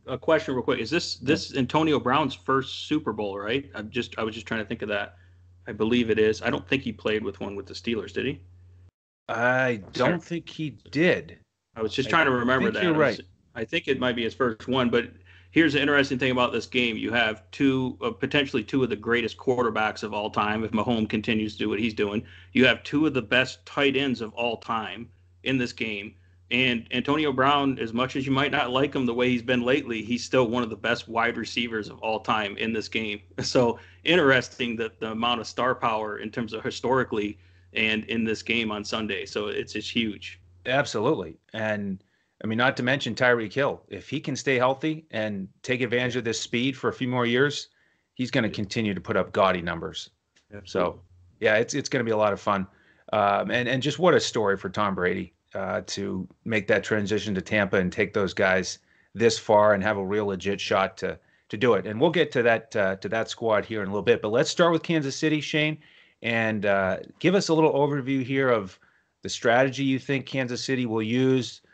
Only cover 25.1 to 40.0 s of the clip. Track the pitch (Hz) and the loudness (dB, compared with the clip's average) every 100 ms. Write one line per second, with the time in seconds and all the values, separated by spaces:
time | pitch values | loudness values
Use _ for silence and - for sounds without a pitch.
25.1 | - _ _ 131 135 120 - 113 104 107 | -20 _ _ -2 0 -2 -4 -6 -6 -10
26.1 | - _ _ - 123 131 117 - 127 123 | -16 _ _ -2 2 2 2 -2 -2 0
27.1 | 147 147 127 135 143 139 135 113 117 131 | 0 0 4 4 4 2 0 -2 -2 -2
28.1 | 143 127 135 143 143 123 127 143 143 123 | -2 0 0 2 0 0 0 0 0 0
29.1 | 120 123 123 117 127 120 147 117 113 104 | 2 2 2 0 0 2 2 0 -6 -4
30.1 | 120 - 131 117 123 113 104 113 117 - | -6 0 2 2 0 -4 -4 -2 -2 -2
31.1 | 113 117 117 110 123 120 110 104 - 110 | 0 0 -2 -4 -4 -4 -4 -6 -6 -4
32.1 | 107 - 110 101 104 113 110 95 113 110 | -2 0 0 -2 -4 -4 -2 -4 -4 -4
33.1 | 104 - - - 139 120 113 - - - | -8 -10 -8 0 4 4 0 -10 -6 2
34.1 | 175 143 127 120 - 120 113 113 - 110 | 4 6 4 2 -4 -4 -4 -6 -6 -8
35.1 | 110 120 117 104 - 123 123 123 110 107 | -2 -2 -2 -4 -2 0 0 0 -2 -4
36.1 | 107 110 123 110 107 123 - 120 131 117 | -8 -8 -6 -6 -6 -8 -4 0 2 2
37.1 | 110 104 104 - _ _ 113 110 107 107 | -2 -4 -6 -18 _ _ 0 2 0 -2
38.1 | 113 113 107 - 117 110 104 104 113 107 | -2 -2 -2 -2 -2 -2 -4 -4 -4 -4
39.1 | 98 98 104 104 104 117 107 101 117 | -6 -6 -6 -4 -6 -6 -8 -4 -2